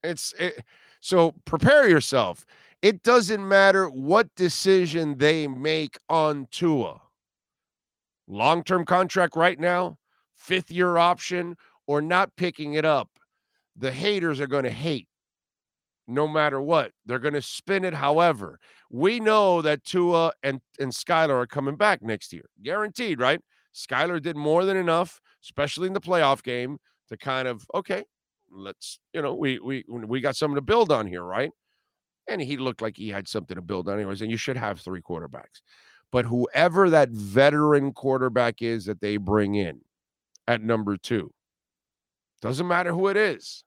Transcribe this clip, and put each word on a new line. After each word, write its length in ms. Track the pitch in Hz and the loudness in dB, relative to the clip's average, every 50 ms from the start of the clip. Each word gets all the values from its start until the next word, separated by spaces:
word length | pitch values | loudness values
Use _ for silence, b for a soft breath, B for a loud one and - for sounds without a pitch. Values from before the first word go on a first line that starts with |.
| - | -6
It's, 300 | 165 175 - - - - - | -6 -8 -6 -8 -10 -6 -4
it, 260 | 165 180 - 123 117 b b b b b b b | -6 -6 -6 -8 -18 b b b b b b b
so 360 | _ - 185 180 165 165 165 - _ | _ 2 4 4 4 4 2 -4 _
prepare 420 | - - 156 - 226 285 302 277 214 | -4 -2 2 4 6 8 8 8 8
yourself. 560 | 170 151 - - - 131 110 92 85 - - b b b b b b b | 6 4 4 2 0 0 0 0 -2 -8 -14 b b b b b b b
It 220 | - 202 214 180 _ | 2 2 2 4 _
doesn't 440 | 226 240 247 220 175 220 202 196 190 | 6 6 6 6 4 -2 -4 0 4
matter 400 | 196 196 196 196 190 190 190 165 | 6 8 8 8 6 6 2 0
what 460 | 135 131 135 143 175 220 233 165 _ | -4 -6 0 2 4 4 4 2 _
decision 840 | - 185 175 - - - 190 190 190 180 165 147 170 165 151 143 127 | -2 0 0 0 0 4 4 4 4 4 2 -2 -2 -2 -2 0 2
they 280 | 135 151 160 160 151 143 | 4 4 4 4 0 -4
make 520 | 135 127 135 156 156 160 156 135 - - _ _ | -6 -4 -4 -2 -2 -2 -4 -6 -10 -16 _ _
on 380 | 160 160 156 151 151 143 135 - | 0 2 2 2 0 -2 -6 -10
Tua. 500 | - - 170 170 156 135 110 85 71 - _ _ _ _ _ _ _ _ _ _ _ _ _ _ _ _ _ _ _ _ _ _ _ _ _ - | -8 -2 0 2 2 2 0 -4 -6 -14 _ _ _ _ _ _ _ _ _ _ _ _ _ _ _ _ _ _ _ _ _ _ _ _ _ -14
Long-term 580 | 95 101 113 139 165 170 160 - 185 180 170 | -6 0 2 2 2 0 0 -2 -2 -2 0
contract 500 | - 180 180 190 175 - 196 180 165 - | 0 0 0 0 0 0 0 0 0 0
right 240 | 165 165 180 - 131 | 0 0 0 0 0
now, 400 | 156 175 175 175 180 175 160 _ _ _ _ _ _ _ _ | -2 -2 0 0 -2 -4 -8 _ _ _ _ _ _ _ _
fifth 360 | _ _ - 180 185 175 _ | _ _ -4 -4 -4 -4 _
year 260 | 170 175 180 180 175 170 | -2 0 0 2 4 4
option, 580 | 170 175 175 - - - 180 180 175 170 175 b b b b b b | 4 4 2 0 -4 -6 -4 -4 -6 -6 -10 b b b b b b
or 160 | - 143 147 | -2 -2 -2
not 340 | 151 160 175 180 196 - _ | 0 2 2 2 0 0 _
picking 380 | - 175 180 151 - 156 147 147 | -4 -4 -4 -4 -6 -8 -4 -4
it 120 | 156 151 | 0 2
up. 240 | 160 151 139 120 _ _ _ _ _ _ _ _ _ _ _ _ _ _ | 2 2 2 0 _ _ _ _ _ _ _ _ _ _ _ _ _ _
The 160 | - 117 131 | -8 -8 -8
haters 480 | 127 131 165 208 208 196 170 165 151 131 | -6 -2 -2 -2 -2 0 -2 -2 -2 -4
are 80 | 143 131 | -4 -4
gonna 240 | 131 143 131 123 | -2 -2 -2 -2
hate 360 | 110 110 143 170 156 123 92 _ _ _ _ _ _ _ _ _ _ _ _ _ _ _ _ _ _ _ _ - | -6 -4 -4 -4 -4 -6 -8 _ _ _ _ _ _ _ _ _ _ _ _ _ _ _ _ _ _ _ _ -6
no 200 | 120 139 151 151 | -2 -2 -2 0
matter 320 | 151 156 151 151 135 135 | 0 0 0 0 0 -2
what. 340 | 139 147 170 156 131 101 _ _ _ | -2 0 0 0 0 -2 _ _ _
They're 140 | 107 120 127 | -6 -6 -4
gonna 240 | 117 147 147 143 127 | -2 -2 -4 -4 -6
spin 420 | - - - _ - 196 196 185 | -6 -12 -14 _ -4 -4 -2 -2
it 80 | 180 160 | -4 -4
however. 680 | 147 139 143 151 160 170 170 156 110 101 82 - _ b b b b b b | -2 0 0 2 4 4 2 2 0 -6 -14 -14 _ b b b b b b
We 300 | - 120 147 190 233 240 | -6 0 0 2 2 2
know 420 | 220 214 214 214 208 190 180 170 | 2 4 4 6 6 4 4 2
that 220 | 156 156 151 147 _ | 2 0 0 0 _
Tua 500 | - - 185 180 175 175 165 165 165 - _ | -4 0 0 2 4 4 2 2 0 -2 _
and, 200 | - 139 135 131 _ _ _ - | -6 -6 -6 -6 _ _ _ -8
and 120 | 143 131 | -6 -6
Skylar 520 | 113 - - - 175 160 160 156 139 123 123 | -6 -8 -4 0 2 2 4 4 2 0 0
are 20 | |
coming 300 | 117 - 143 139 139 143 | -2 -4 -6 -4 -4 -2
back 260 | 147 208 214 190 - | 0 2 2 2 0
next 320 | 101 110 113 98 - - - | -2 -6 -6 -6 -8 -14 -18
year. 160 | 82 - _ _ _ 98 | -18 -18 _ _ _ -10
Guaranteed, 560 | 131 170 208 214 214 175 - 247 220 165 120 | -8 -6 -4 -6 -6 -6 -8 -6 -6 -4 0
right? 200 | 123 127 151 - _ _ _ _ _ _ _ | 0 0 0 0 _ _ _ _ _ _ _
Skylar 440 | - - - 123 127 151 170 175 165 | -20 -12 -6 -2 -2 0 0 -2 -4
did 160 | 139 170 165 | -6 -6 -8
more 300 | 147 147 151 156 170 185 | -4 -2 2 2 2 2
than 120 | 196 196 190 | 2 0 0
enough, 440 | 180 170 165 170 180 175 - _ _ _ _ _ _ | 0 0 0 0 0 -4 -8 _ _ _ _ _ _
especially 420 | - _ - 143 143 - 151 175 | -18 _ -6 -4 -4 -4 -6 -6
in 80 | 185 190 | -4 -6
the 80 | 196 | -6
playoff 400 | - 165 185 175 156 139 135 135 | -4 -2 0 2 4 2 2 0
game, 380 | - 127 123 123 123 127 147 - _ _ _ _ _ _ | -2 -8 -6 -6 -6 -8 -10 -14 _ _ _ _ _ _
to 80 | 110 107 | -18 -12
kind 300 | - 143 131 131 131 127 | -8 -6 -4 -4 -4 -4
of, 200 | 123 110 131 _ - | -6 -8 -12 _ -6
okay, 280 | 190 185 - 196 196 208 _ _ _ _ _ _ _ _ _ | -6 -4 -4 -8 -8 -8 _ _ _ _ _ _ _ _ _
let's, 500 | - 98 98 98 - _ - - - _ _ _ _ | -20 -16 -16 -16 -16 _ -16 -18 -18 _ _ _ _
you 80 | 170 | -6
know, 140 | 147 139 - | -6 -6 -4
we, 240 | - - 139 131 - | -4 -2 -4 -4 -4
we, 260 | - 127 135 131 - - | -6 -8 -10 -10 -10 -12
we 320 | 113 120 110 107 120 135 | -12 -12 -8 -6 -6 -4
got 160 | 120 143 127 | -2 -4 -4
something 200 | - 156 151 143 | -2 -4 -2 -4
to 60 | 143 | -4
build 300 | 139 123 208 233 226 170 | -2 0 2 2 2 2
on 140 | 151 120 107 | 2 0 0
here, 180 | 98 90 90 87 | -4 -8 -10 -10
right? 280 | 90 92 107 135 156 - _ _ _ _ _ _ _ _ _ _ _ _ _ _ - | -8 -6 -4 -6 -6 -8 _ _ _ _ _ _ _ _ _ _ _ _ _ _ -8
And 140 | 226 190 | -8 -6
he 160 | 147 127 147 131 | -6 -6 -6 -6
looked 240 | 131 131 120 - | -6 -6 -6 -6
like 160 | 113 110 101 - | -8 -8 -8 -8
he 120 | 101 107 | -12 -10
had 180 | 98 98 98 - | -8 -10 -10 -6
something 280 | - 110 87 - 90 | -8 -8 -8 -8 -12
to 60 | 90 | -14
build 260 | 90 82 101 92 87 87 | -8 -8 -8 -6 -6 -6
on 80 | 98 | -6
anyways, 260 | 104 107 95 98 98 | -6 -6 -6 -8 -8
and 100 | 110 110 | -6 -6
you 60 | 113 113 | -6 -6
should 200 | - - 131 123 | -6 -6 -6 -6
have 220 | 117 104 101 82 | -6 -6 -8 -8
three 220 | - 90 92 90 | -10 -10 -10 -10
quarterbacks. 600 | - _ 85 80 82 69 65 - - - _ - b b b b b b b b b b | -10 _ -10 -10 -10 -12 -16 -18 -20 -20 _ -20 b b b b b b b b b b
But 140 | - 123 120 | -2 -2 -2
whoever 640 | 117 117 123 123 - - 135 160 180 160 185 196 180 | 0 -2 -2 -2 0 2 2 2 4 4 4 4 6
that 200 | 160 156 143 123 | 6 6 4 4
veteran 840 | 117 107 101 101 98 123 135 147 147 151 151 151 151 143 139 139 117 | 0 -10 -10 0 4 6 6 6 6 4 4 4 4 4 2 0 -6
quarterback 680 | - - 135 131 131 127 127 113 127 120 117 113 - | -4 -2 -2 0 0 0 0 2 2 0 0 0 -2
is 240 | 117 113 117 113 90 | -4 -4 -4 -4 -4
that 140 | 98 107 85 | -8 -8 -6
they 160 | - 101 104 104 | -4 -4 -2 -2
bring 380 | 101 90 101 107 104 98 101 | 0 2 2 2 2 2 0
in 240 | 104 98 85 71 62 _ _ _ _ _ _ _ _ _ _ _ _ _ - | -2 -2 -4 -6 -12 _ _ _ _ _ _ _ _ _ _ _ _ _ -2
at 140 | 120 113 | -2 -2
number 360 | 110 113 117 110 107 101 101 92 | 0 -2 -2 0 0 -2 -4 -4
two, 340 | - - 120 107 82 73 _ _ _ _ _ _ _ _ _ _ _ _ _ _ _ _ _ _ _ _ _ _ | -4 -4 -4 -4 -4 -6 _ _ _ _ _ _ _ _ _ _ _ _ _ _ _ _ _ _ _ _ _ _
doesn't 260 | - 110 127 131 180 180 | -8 -6 -4 -4 -2 0
matter 240 | 175 170 180 175 | 0 0 0 0
who 160 | 170 170 190 196 | -2 0 0 0
it 80 | 196 | 2
is. 480 | 202 214 202 147 98 - - - - _ | 2 0 0 -2 -6 -12 -18 -18 -18 _